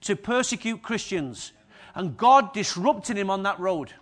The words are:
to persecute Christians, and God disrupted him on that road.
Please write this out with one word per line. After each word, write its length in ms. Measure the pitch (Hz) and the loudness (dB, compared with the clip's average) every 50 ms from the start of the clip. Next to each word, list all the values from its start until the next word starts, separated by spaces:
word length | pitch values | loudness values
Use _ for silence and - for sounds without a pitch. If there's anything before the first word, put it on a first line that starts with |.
to 140 | - - 202 | -4 -2 -2
persecute 680 | 202 - 214 240 254 254 - 240 - - 226 226 185 | -2 0 0 0 0 0 0 -2 -4 -4 -4 -4 -4
Christians, 680 | - - 226 214 - - 196 175 143 127 110 - - - - _ _ _ - - - - - | -4 -4 -4 -4 -2 -2 -4 -4 -4 -4 -8 -10 -14 -16 -18 _ _ _ -20 -20 -20 -14 -8
and 220 | - 190 165 120 | -6 -6 -4 -2
God 360 | - 233 247 269 277 233 185 | 4 6 8 8 8 6 4
disrupted 640 | - 208 202 - - 175 180 269 302 202 - - 233 | -2 -4 -4 -4 -4 0 2 2 2 0 -2 -6 -4
him 140 | 202 202 190 | -2 -2 -2
on 120 | 196 196 190 | -2 -2 -2
that 140 | 202 196 175 | -2 -2 -2
road. 360 | 180 190 185 156 135 110 - - | -2 -2 -2 -2 -4 -8 -12 -20